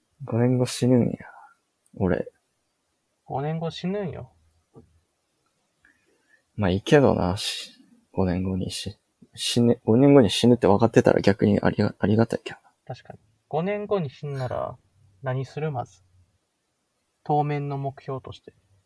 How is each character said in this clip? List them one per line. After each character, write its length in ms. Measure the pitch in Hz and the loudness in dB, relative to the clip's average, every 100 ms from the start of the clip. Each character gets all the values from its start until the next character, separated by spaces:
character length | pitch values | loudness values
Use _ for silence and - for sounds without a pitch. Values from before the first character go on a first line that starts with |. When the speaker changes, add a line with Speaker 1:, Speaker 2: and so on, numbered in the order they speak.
| _ _ | _ _
Speaker 1:
五 140 | 135 113 | -6 0
年 200 | 123 127 | 2 2
後 80 | 123 | -2
死 220 | - 123 | 0 2
ぬ 120 | 127 | 4
ん 100 | - | 2
や。 80 | - - - - _ _ _ _ - | -4 -14 -20 -20 _ _ _ _ -4
俺。 360 | 92 85 - _ _ _ _ _ _ _ _ _ - | -2 -2 -4 _ _ _ _ _ _ _ _ _ -12
Speaker 2:
五 160 | 135 | -8
年 180 | 147 160 | -6 -6
後 120 | 165 | -8
死 160 | - 180 | -8 -8
ぬ 160 | 202 | -6
ん 80 | 175 | -8
よ。 200 | 117 127 _ _ _ _ 78 _ _ _ _ _ _ _ _ _ _ _ _ _ _ _ _ _ - | -12 -16 _ _ _ _ -20 _ _ _ _ _ _ _ _ _ _ _ _ _ _ _ _ _ -4
Speaker 1:
ま 120 | 98 | -2
あ 20 | |
い 80 | 95 | -2
い 40 | |
け 200 | - 151 | 4 4
ど 140 | 120 - | 6 2
な、 200 | 90 101 | 0 -4
し-、 380 | - - - - _ _ _ | -6 -8 -12 -20 _ _ _
五 120 | - 92 | -4 -2
年 180 | 90 | -2
後 120 | 95 95 | -4 -6
に 160 | 104 | -6
し-、 260 | - 101 - _ _ - - | -8 -12 -14 _ _ -20 -10
死 260 | - 123 | -4 0
ぬ、 200 | 117 - | 2 0
五 140 | - 113 | 2 4
年 160 | 143 | 8
後 80 | 143 | 8
に 80 | 101 | 6
死 180 | - 117 | 4 2
ぬ 80 | 120 | 4
っ 20 | |
て 100 | 90 | 4
分 120 | 98 | 4
か 60 | 117 | 4
っ 40 | |
て 140 | 131 | 4
た 80 | - | 4
ら 80 | - | 4
逆 260 | - 98 107 | 2 2 2
に 140 | 101 | 2
あ 100 | 90 | 0
り 60 | - | 0
が-、 160 | 107 - | -2 -2
あ 80 | 95 | 0
り 80 | 110 | 2
が 120 | 113 | 0
た 100 | - | -2
い 40 | |
け 100 | - | -10
ど 60 | - | -18
な。 80 | _ _ - 127 | _ _ -18 -18
Speaker 2:
確 80 | |
か 80 | - | -18
に。 60 | - _ _ - | -20 _ _ -8
五 120 | 151 | -6
年 260 | 185 208 208 | -4 -6 -4
後 120 | 202 | -4
に 100 | 143 | -4
死 160 | - 147 | -10 -12
ぬ 120 | 139 | -8
な 100 | 127 | -6
ら、 300 | - - - _ _ _ _ | -6 -8 -12 _ _ _ _
何 220 | 131 131 131 | -6 -6 -6
す 140 | 147 | -8
る？ 100 | 156 | -6
ま 120 | 127 - | -6 -10
ず。 160 | _ _ _ _ _ _ _ _ _ _ _ _ _ | _ _ _ _ _ _ _ _ _ _ _ _ _
当 200 | - 147 | -4 -2
面 240 | 147 147 143 | -2 -4 -6
の 100 | 139 | -6
目 220 | 139 139 | -8 -10
標 220 | - 131 | -12 -12
と 100 | - | -12
し 80 | - | -20
て。 140 | - _ _ _ | -20 _ _ _